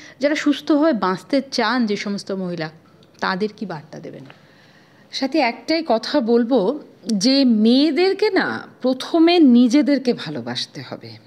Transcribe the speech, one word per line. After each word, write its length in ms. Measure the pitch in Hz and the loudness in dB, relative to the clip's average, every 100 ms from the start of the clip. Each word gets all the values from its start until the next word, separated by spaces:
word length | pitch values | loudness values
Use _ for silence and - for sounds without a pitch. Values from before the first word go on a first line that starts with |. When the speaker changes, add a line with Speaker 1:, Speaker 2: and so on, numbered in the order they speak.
| - - | -20 -4
Speaker 1:
যারা 160 | 285 302 | -2 0
সুস্থভাবে 580 | 294 277 - 294 320 | -2 -2 0 2 2
বাঁচতে 480 | 240 190 185 - 277 269 | 0 -2 -4 -2 -4 -2
চান 340 | - 220 254 226 | -2 -2 0 -2
যে 100 | 202 | -4
সমস্ত 360 | 208 202 - | -6 -8 -8
মহিলা, 380 | 190 185 175 160 - _ _ _ - | -8 -6 -6 -8 -12 _ _ _ -8
তাদের 300 | 185 185 214 208 | -6 -4 -6 -8
কি 80 | 190 | -12
বার্তা 340 | 160 - - | -12 -14 -18
দেবেন? 260 | 156 - 139 - _ _ _ _ _ _ _ | -16 -18 -20 -20 _ _ _ _ _ _ _
Speaker 2:
সাথী, 280 | - 269 311 | -8 -4 0
একটাই 440 | 247 233 - 320 320 | 0 -2 -4 -2 0
কথা 320 | 226 - 302 | -2 0 -2
বলবো 600 | 220 233 233 262 185 294 - _ 196 | 2 2 2 0 0 -4 -10 _ -4
যে 400 | 214 208 269 269 | 0 2 4 4
মেয়েদেরকে 840 | 214 220 247 311 285 370 381 427 | 4 4 4 2 2 0 0 0
না 380 | 381 165 113 - - | 0 -2 -4 -12 -6
প্রথমে 580 | 254 262 - 339 330 349 | -4 -4 -2 2 4 6
নিজেদেরকে 760 | 294 240 247 269 277 277 254 | 6 6 6 4 2 0 0
ভালোবাসতে 680 | 175 160 147 117 123 - - 127 | -4 -6 -10 -8 -8 -10 -12 -14
হবে, 220 | - 113 - | -14 -16 -20